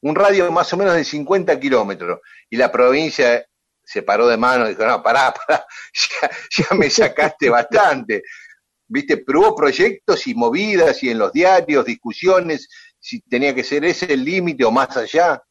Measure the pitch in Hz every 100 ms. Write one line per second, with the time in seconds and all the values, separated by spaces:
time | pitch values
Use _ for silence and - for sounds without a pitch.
0 | 139 156 202 196 175 170 170 175 196 170
1 | 147 151 143 196 180 139 139 127 101 95
2 | 87 87 _ - _ 117 123 120 123 135
3 | 156 - 127 120 - _ _ _ _ 104
4 | 95 104 120 117 123 127 110 98 110 135
5 | - 127 131 - - 151 - - - -
6 | - - - - - - 156 190 147 -
7 | 180 - 147 - 135 117 117 - 196 139
8 | 110 104 - - - _ _ _ _ 123
9 | 143 139 - 139 214 143 151 135 196 -
10 | - 180 - 117 117 131 214 196 165 190
11 | 127 113 101 147 180 185 165 143 123 113
12 | 120 107 175 185 175 147 - - - _
13 | - 240 _ 120 139 127 117 147 160 -
14 | 180 139 131 185 175 139 117 120 131 131
15 | 110 151 170 139 _